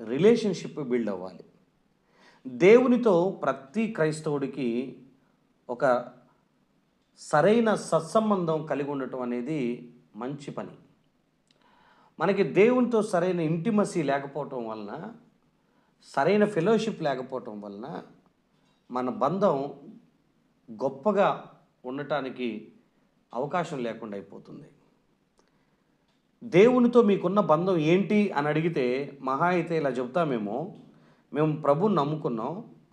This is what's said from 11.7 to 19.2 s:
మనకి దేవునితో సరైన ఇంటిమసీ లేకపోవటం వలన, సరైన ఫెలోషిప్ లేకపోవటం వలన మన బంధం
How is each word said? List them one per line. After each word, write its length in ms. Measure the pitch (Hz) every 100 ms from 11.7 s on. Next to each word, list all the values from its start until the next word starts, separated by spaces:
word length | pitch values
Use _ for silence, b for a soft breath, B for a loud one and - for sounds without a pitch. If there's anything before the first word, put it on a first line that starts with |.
| b b b b -
మనకి 240 | 165 196
దేవునితో 580 | 175 131 220 254 240 220
సరైన 380 | 208 175 185 180
ఇంటిమసీ 640 | 160 165 165 208 190 175
లేకపోవటం 640 | 139 139 139 156 131 131 113
వలన, 460 | 110 101 135 202 240 _ _ _ _ _ _ _ _
సరైన 420 | - - 147 208 208
ఫెలోషిప్ 560 | 180 175 220 214 180
లేకపోవటం 600 | 151 131 127 127 110 107
వలన 400 | 104 101 131 175 - _ _ _ _ _ _ _ -
మన 180 | 123 127
బంధం 640 | 107